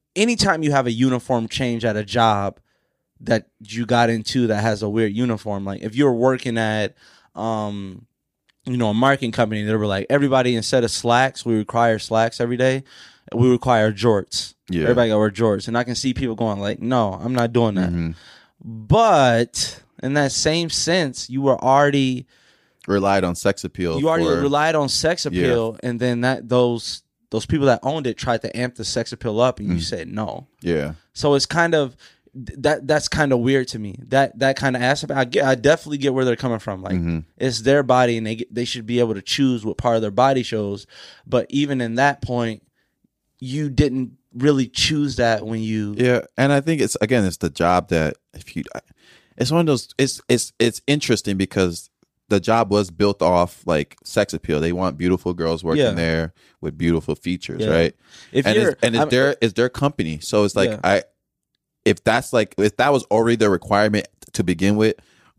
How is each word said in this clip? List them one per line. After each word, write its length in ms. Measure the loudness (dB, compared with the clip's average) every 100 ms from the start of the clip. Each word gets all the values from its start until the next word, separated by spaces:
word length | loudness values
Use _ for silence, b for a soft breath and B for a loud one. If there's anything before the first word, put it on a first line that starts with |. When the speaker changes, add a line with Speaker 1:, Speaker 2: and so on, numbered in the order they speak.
| _
Speaker 1:
anytime 480 | 0 0 2 0 0
you 100 | 2
have 140 | 2 0
a 60 |
uniform 560 | 0 2 0 0 -2 -2
change 340 | -4 -2 -2 -2
at 100 | -2
a 80 |
job 540 | -2 2 4 2 -2 -6 _ _ _ _ _ _
that 280 | -2 -2 -2 _
you 260 | -10 -6 0
got 240 | 2 4
into 380 | 0 -2 0 0
that 120 | 0
has 220 | 0 -2
a 80 | -2
weird 240 | 0 0
uniform, 500 | 0 -2 -4 -6 -8
like, 160 | -6 -8
if 140 | -6
you're 180 | 0 2
working 460 | 2 2 0 -2 -2
at, 380 | 0 -2 -4 b b b b
um, 720 | -8 -4 -4 -6 -8 -12 -16 -20 _ _ _ _ _ -6
you 100 | -2
know, 140 | 0
a 40 |
marketing 380 | 2 2 2 -2
company, 300 | -2 -2 -2
they 120 | -2
were 120 | -2 0
like, 180 | -2 0
"Everybody, 440 | 0 2 2 2
instead 300 | 0 0 0
of 60 | 0
slacks, 560 | -2 2 2 2 -2 -2
we 80 |
require 440 | -2 0 0 2 0
slacks 440 | -2 0 0 -2
every 160 | -4 0
day. 260 | 0 0 -6 B B B -6
We 160 | 2 4
require 440 | 4 4 4 2
jorts." 600 | 2 2 2 -2 -8 -10 -14 -6
Speaker 2:
Yeah. 140 | 0
Speaker 1:
Everybody 280 | 2 2 2
gotta 100 | 2
wear 100 | 2
jorts. 380 | 2 0 0 -2
And 100 | -4
I 60 |
can 100 | -4
see 180 | -4 -4
people 200 | -2 -4
going 240 | -2 -2 -2
like, 220 | -4 -4
"No, 320 | -2 0 0
I'm 200 | -2 -4
not 200 | -2 0
doing 240 | 2 2 0
that." 140 | -2
Speaker 2:
Mm-hmm. 200 | -2 -4 -8 B B B _
Speaker 1:
But 1160 | -16 -8 2 4 6 6 4 4 0 -4 -8 -10 _ -10
in 120 | -4
that 180 | 0 0
same 380 | 0 -2 0 -2
sense, 580 | -4 -2 0 -2 -6 -8
you 120 | -2
were 200 | 0 2
already 640 | 4 4 4 2 0 -4 -10 b b b b b -2
Speaker 2:
Relied 360 | 0 2 2
on 100 | 2
sex 280 | 0 -2 -2
appeal 380 | -6 -4 -4 0
Speaker 1:
you 80 | 0
already 160 | 2
Speaker 2:
for 160 | 2 0
Speaker 1:
relied 340 | 0 2 2
on 140 | 0 0
sex 380 | 0 -2 -2 -2
Speaker 2:
Yeah. 0 |
Speaker 1:
appeal, 460 | 0 0 0 -2 -4
and 180 | -6 -2
then 220 | -2 0
that, 260 | -2 -2 0
those, 540 | 2 2 0 -8 -12 _ _ _
those 160 | -6 -2
people 200 | 2 2
that 140 | 2
owned 240 | 0 -4 -4
it 100 | -4
tried 260 | -2 -2
to 140 | -4 -6
amp 180 | -6 -6
the 80 |
sex 280 | -6 -6 -6
appeal 260 | -6 -4 2
up, 200 | 2 0
and 80 | -2
you 60 | -4
Speaker 2:
Mm. 60 |
Speaker 1:
said 260 | -4 -8 -8
no. 400 | -8 -8 -8 -14 _
Speaker 2:
Yeah. 320 | -2 -2 -2 -8 _
Speaker 1:
So 220 | -4 0
it's 120 | 2 0
kind 280 | 0 2
of, 200 | 2 0 -6 b b _
th-, 240 | -18 -14 -4
that, 240 | -2 0 0
that's 200 | 0 0
kinda 300 | 0 2 2
weird 320 | 2 0 0
to 100 | -8
me. 180 | -12 -14 -2
That, 280 | 2 2 0
that 200 | -2 0
kinda 220 | -2 0
aspect, 320 | 0 -2 -2
I 120 | -2 0
get, 180 | 0
I 100 | 2
definitely 440 | 2 2 2 -2 -4
get 160 | -2
where 100 | 0
they're 100 | 0 0
coming 220 | -2 -4
from. 240 | -6 -8
Like, 120 | -4 -2
Speaker 2:
Mm-hmm. 220 | -2 -2 -6 -6
Speaker 1:
it's 240 | -4 0
their 220 | 2 4
body, 340 | 4 4 2 0
and 100 | -4
they 100 | -6
get, 160 | -8
they 120 | -6
should 220 | -6 -8 -4
be 120 | 0
able 160 | 0
to 80 | -2
choose 420 | -4 0 2 0
what 120 | -4 -2
part 200 | 0 0
of 60 |
their 80 | 0
body 320 | 2 2 2
shows. 440 | -2 -4 -4 -6 -12 B B B -2
But 200 | -2 0
even 300 | -2 -2 -2
in 160 | -2 0
that 260 | 0 0
point, 400 | -4 -2 -2 -6 _ _ _ _ _ _ _ _
you 300 | -8 -4 -2
didn't 420 | 2 2 0 -6 -10 _
really 320 | -2 2 2 0
choose 500 | -2 0 0 0 0
that 300 | 0 0 -2
when 140 | -6
you 340 | -2 -2 -2 0
Speaker 2:
Yeah, 260 | 2 2 -2 0
and 160 | 2
I 80 | 2
think 200 | 2 0
it's, 160 | 0 0
again, 240 | 0 2
it's 120 | 0 0
the 140 | -4
job 380 | 0 2 2 2
that 260 | 0 0 -4 _
if 240 | -20 -12 -10
you, 80 | -10 -12 -18 b b b b -6
it's 140 | 0
one 100 | 2
of 60 | 2
those, 280 | 0 -2 -2
it's, 220 | -2 -2 0
it's, 240 | 0 0 0
it's 220 | 0 0 -2
interesting 500 | -2 0 0 0 -2
because 520 | -2 0 0 -2 -14 _ _ _ -2
the 100 | 0
job 320 | 2 2 2
was 220 | 0 0
built 300 | 0 0 2
off, 400 | 2 4 2 -2 -2
like, 300 | -2 -2 -10
sex 280 | -4 -2 -2
appeal. 280 | -4 -2 -2
They 100 | 0
want 240 | -2 -4 -2
beautiful 380 | 0 0 -2
girls 300 | -4 -2 -2
working 180 | -2 0
Speaker 1:
Yeah. 80 | 0
Speaker 2:
there 400 | 0 -2 -2 -4 b b b
with 180 | -10 -2
beautiful 380 | 0 0 -2 -6
features, 460 | -6 -6 -8 -6
Speaker 1:
Yeah. 60 | 0
Speaker 2:
right? 240 | 2 2 -2 B B B
Speaker 1:
If 160 | -2 2
Speaker 2:
And 100 | 2
it's, 60 |
Speaker 1:
you're, 140 | 2 0
Speaker 2:
and 100 | 0
it's 80 | 0
Speaker 1:
I'm 60 | 2
Speaker 2:
their, 280 | 2 2 0
it's 120 | 0
their 140 | 0 -2
company. 520 | 0 -2 -2 -6 -6
So 240 | -2 0
it's 100 | 2
like, 160 | 2 0
Speaker 1:
Yeah. 100 | 0
Speaker 2:
I, 180 | 0 0 -2 _ _ _ _ _ _ _
if 200 | -2 0
that's, 280 | 2 0 2
like, 220 | 0 0 0
if 200 | 0 2
that 160 | 2
was 100 | 2
already 300 | 2 2 2
the 160 | 4 4
requirement 560 | 2 2 2 2 0 -4 _ -10
to 100 | -4
begin 320 | -2 0 2 2
with, 180 | 2 0 b b b